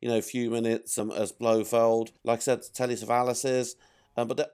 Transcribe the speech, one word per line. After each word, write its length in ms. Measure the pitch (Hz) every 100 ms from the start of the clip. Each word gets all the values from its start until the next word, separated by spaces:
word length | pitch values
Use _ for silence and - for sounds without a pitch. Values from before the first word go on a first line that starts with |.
you 80 | 120
know, 120 | 117
few 300 | - 127 117
minutes, 480 | 117 117 113 - -
um, 120 | 110
as 220 | - 101
Blofeld. 800 | - 117 113 104 117 113 113 113 -
Like 180 | - 117
I 20 |
said, 200 | - 123 -
Telly 200 | - 127
Savalas 500 | 123 110 120 123 120
is. 300 | 135 127 120 - _ _ _ -
Um, 100 | 117
but 100 | 127
they're 120 | 151